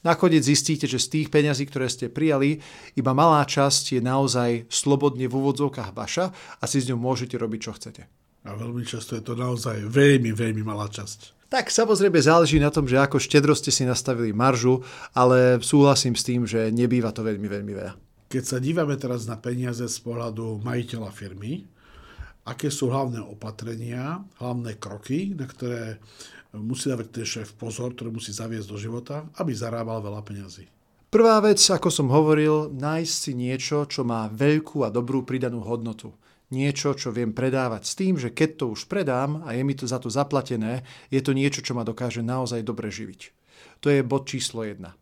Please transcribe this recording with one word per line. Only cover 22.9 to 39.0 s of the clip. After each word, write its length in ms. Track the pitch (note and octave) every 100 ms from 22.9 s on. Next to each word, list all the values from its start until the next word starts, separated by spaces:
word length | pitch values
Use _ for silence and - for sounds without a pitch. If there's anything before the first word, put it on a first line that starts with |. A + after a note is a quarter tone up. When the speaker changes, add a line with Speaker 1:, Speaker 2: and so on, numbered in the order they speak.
| C3 C3 A#2+
Speaker 2:
opatrenia, 1040 | G2 G#2 A2 G#2 A2+ A2+ A#2 B2 C3 F3 G3 _
hlavné 400 | B2 B2 A#2 G#2+
kroky, 560 | - G2+ - C#3 G3
na 160 | F3+ C3
ktoré 480 | - B2 A#2+ A2+ G#2+ - - - - -
musí 320 | G#2+ G#2+ B2+ -
dávať 200 | B2 A2+
ten 160 | - G#2+
šéf 280 | - G#2+ -
pozor, 360 | A#2+ G#2+ B2
ktoré 200 | B2 A#2
musí 200 | A2+ -
zaviesť 360 | G2+ A2+ A2+ G2+
do 80 | G#2
života, 480 | G#2+ A#2 A#2+ C#3+ D#3+ -
aby 80 | F3
zarábal 520 | A2+ A#2 A#2 A2+ A2+
veľa 200 | G#2 G#2
peňazí? 440 | G#2 G2+ F#2+ F2 G2+ _ _ _ _
Speaker 1:
Prvá 320 | G#3+ A3+ A3
vec, 160 | G#3+ G3+
ako 320 | - F3+ F3+
som 240 | - C#3
hovoril, 560 | C#3 D#3 D3+ D3+ D3+ D3+
nájsť 440 | C#3 C#3+ D#3+ E3
si 180 | - -
niečo, 560 | B2 B2 C3 C3 D3 C#3+
čo 160 | - B2
má 240 | A#2 A2
veľkú 560 | A2 C#3 D3+ D#3 D3 A#2+
a 80 |
dobrú 320 | A2 A#2+ C3 B2+
pridanú 400 | C3 B2+ A#2+ G2+
hodnotu. 480 | A#2 A2+ A2 - - _ _ _
Niečo, 480 | B2+ C#3 C#3 D3 C3+
čo 160 | -
viem 160 | A2+ A#2
predávať 560 | A2 B2+ C3 B2+ G#2+ -
s 80 |
tým, 240 | - F#3+ F3+
že 160 | A#2+
keď 240 | - D#3 D#3
to 60 | C3
už 160 | G#2+ -
predám 560 | G3